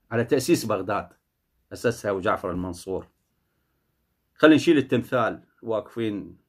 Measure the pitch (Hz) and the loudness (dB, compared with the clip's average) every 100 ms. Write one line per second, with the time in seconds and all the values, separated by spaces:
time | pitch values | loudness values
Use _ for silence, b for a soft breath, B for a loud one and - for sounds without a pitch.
0 | _ 117 120 139 - 170 110 98 92 101 | _ -6 0 0 2 0 0 -4 -4 -6
1 | 90 _ _ _ _ _ _ 98 120 113 | -8 _ _ _ _ _ _ -4 -4 -2
2 | 104 98 101 92 92 87 90 87 95 92 | -4 -2 -2 -2 -4 -6 -6 -10 -8 -8
3 | - _ _ _ _ _ _ _ _ _ | -10 _ _ _ _ _ _ _ _ _
4 | _ _ _ - 156 147 175 147 127 120 | _ _ _ 4 6 6 6 2 2 -2
5 | - 127 101 85 _ _ 117 107 - 117 | -2 -2 -2 -6 _ _ -6 -6 -6 -8
6 | 110 101 80 - | -6 -6 -12 -20